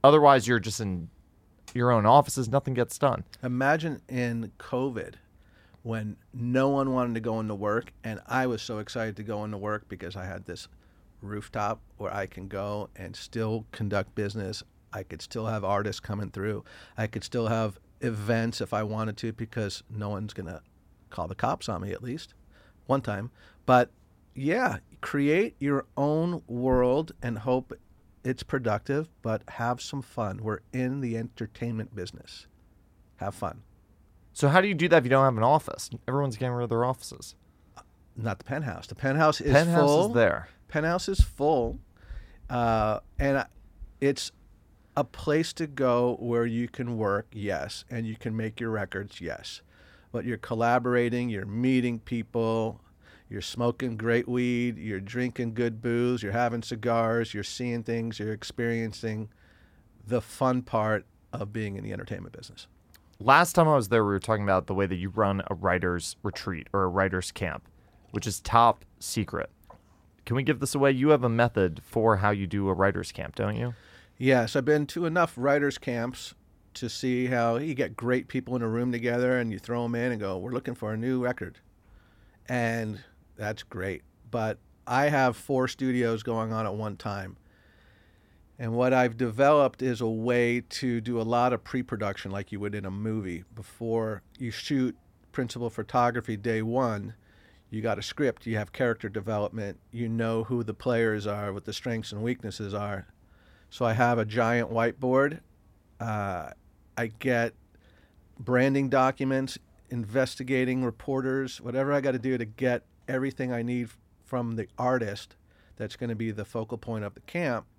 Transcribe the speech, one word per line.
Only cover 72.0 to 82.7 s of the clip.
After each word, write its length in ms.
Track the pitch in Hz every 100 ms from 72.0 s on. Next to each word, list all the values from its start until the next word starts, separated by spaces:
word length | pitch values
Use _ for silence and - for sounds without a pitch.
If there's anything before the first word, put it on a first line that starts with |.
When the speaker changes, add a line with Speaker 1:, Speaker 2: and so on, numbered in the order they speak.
| 110 101
Speaker 1:
how 140 | 104
you 160 | 104 95
do 200 | 101 98
a 60 |
writer's 400 | 90 98 95 87
camp, 220 | - - -
don't 200 | 104 110
you? 200 | 120 120 - - - _
Speaker 2:
Yes, 400 | 127 127 113 143
I've 80 | 127
been 200 | 151 147
to 180 | - 170
enough 300 | 170 165 -
writers' 400 | 131 143 143 135
camps 580 | - 120 117 127 - - _ _ _
to 160 | - 120
see 380 | - 131 123 127
how 280 | 123 117 117
you 180 | 151
get 220 | 131 120 110
great 320 | 117 127 -
people 300 | 131 127 123
in 40 |
a 60 | 113
room 240 | 113 123
together 480 | 120 120 120 127 127
and 140 | 117
you 40 | 95
throw 260 | - 120 120
'em 100 | 120
in 160 | 123
and 80 | 117
go, 180 | 98 92
"We're 140 | 101
looking 240 | 127 - 120
for 160 | 107
a 60 | 110
new 260 | 120 127
record." 360 | 123 123 87 - _ _ _ - _ _ - _ -
And 560 | 123 117